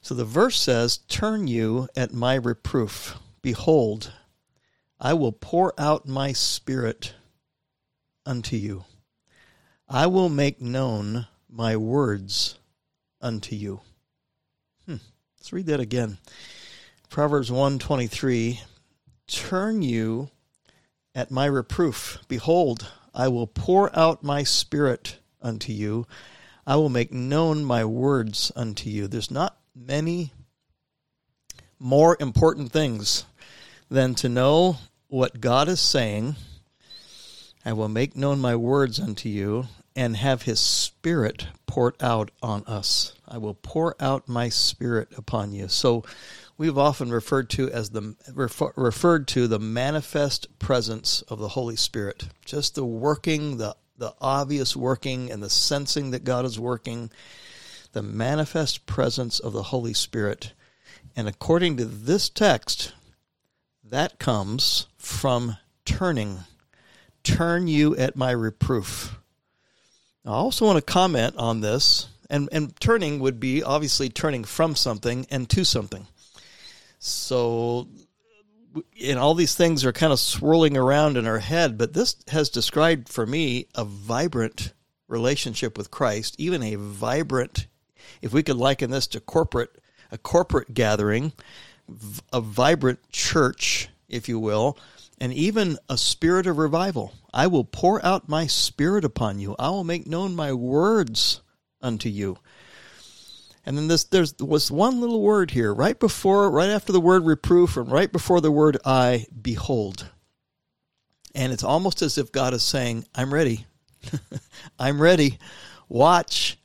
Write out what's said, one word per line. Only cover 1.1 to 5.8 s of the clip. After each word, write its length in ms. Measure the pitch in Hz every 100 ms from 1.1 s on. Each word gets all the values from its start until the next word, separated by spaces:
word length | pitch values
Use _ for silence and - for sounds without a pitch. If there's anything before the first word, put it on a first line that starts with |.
| - 208 214 165
you 420 | 117 110 120 127
at 180 | - 127
my 220 | 123 120
reproof. 840 | 131 120 117 - 135 107 - - - - _
Behold, 720 | 131 113 - 156 113 107 - - _ _ _ _ _ _ _ _
I 160 | 127
will 180 | 165 127
pour 460 | 107 - 170 185
out 300 | -